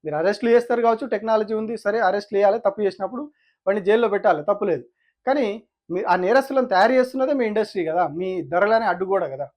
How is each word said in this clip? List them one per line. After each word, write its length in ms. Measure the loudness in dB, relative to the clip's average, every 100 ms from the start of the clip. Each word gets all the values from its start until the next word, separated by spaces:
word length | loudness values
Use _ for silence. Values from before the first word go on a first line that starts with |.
మీరు 120 | -6 -2
అరెస్టులు 300 | 0 0 4
చేస్తారు 300 | 4 4 0
కావచ్చు, 240 | 2 0 -2
టెక్నాలజీ 460 | -4 0 0 0
ఉంది, 200 | -4 -4 -4
సరే 200 | -2 0
అరెస్టులు 360 | 0 0 -2 2
చేయాలి, 200 | 2 4
తప్పు 200 | -2 0
చేసినప్పుడు 420 | -2 -2 -8 -8 -12 _ _ _ -4
వాడిని 140 | -2 2
జైల్లో 220 | 2 2
పెట్టాలి, 280 | 2 2 2
తప్పు 220 | 0 -2 0
లేదు. 180 | -4 -6 _ _ _ -2
కానీ 200 | 0 -2 -6 _ _ _
మీ, 100 | -6 0
ఆ 20 | 0
నేరస్తులను 540 | 2 0 2 -2 0
తయారు 220 | 2 4
చేస్తున్నదే 400 | 4 0 -2 -2 0
మీ 60 | 0
ఇండస్ట్రీ 380 | -2 -2 -4 -2
కదా, 180 | 0 -2 -2
మీ 100 | -6 -6 -2
ధరలనే 340 | 0 2 2 0
అడ్డుగోడ 320 | -2 0 -2 -2
కదా. 140 | -6 -10